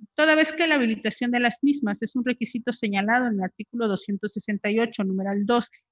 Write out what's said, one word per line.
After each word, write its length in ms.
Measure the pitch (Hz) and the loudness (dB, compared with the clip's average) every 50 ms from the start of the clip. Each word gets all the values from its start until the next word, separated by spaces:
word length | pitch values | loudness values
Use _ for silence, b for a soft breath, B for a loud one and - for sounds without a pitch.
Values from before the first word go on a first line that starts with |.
| - - _ | -16 -8 _
toda 220 | - 302 311 311 | 2 4 4 6
vez 180 | 311 311 311 311 | 4 4 2 0
que 140 | 320 349 320 | -2 0 2
la 80 | 311 | 2
habilitación 540 | 285 247 226 220 208 - 220 208 - 247 240 | 2 2 2 0 -2 -2 -4 -4 -2 -2 0
de 120 | 240 240 | 2 2
las 200 | 247 233 233 - | 2 2 2 2
mismas 400 | - 285 285 285 277 208 202 - | 2 2 2 2 0 -2 -2 -4
es 140 | 226 214 - | -6 -6 -4
un 80 | 254 233 | -4 -2
requisito 480 | 254 247 247 233 - - 240 226 - | -2 -2 -2 -4 -6 -6 -6 -6 -6
señalado 560 | 233 - - 214 202 196 196 208 233 247 254 240 | -4 -4 -4 -2 -2 0 0 2 2 2 2 0
en 60 | 214 | 0
el 100 | 196 185 | -2 -2
artículo 460 | 185 - - 214 - - 233 233 214 | -4 -6 -10 -14 -10 -6 -2 0 0
doscientos 420 | 196 185 - - 202 190 - 208 | 0 -2 -2 -4 -4 -4 -4 -6
sesenta 400 | - 214 - - 208 196 - 208 | -8 -8 -6 -4 -4 -2 -2 0
y 80 | 208 220 | 2 2
ocho, 240 | 233 226 226 - 208 | 0 0 -2 -2 -2
numeral 420 | 190 190 190 190 196 196 202 202 | -2 -2 -2 -2 -2 -2 -2 0
dos, 240 | 202 240 240 - - b b b _ | 2 2 2 0 -2 b b b _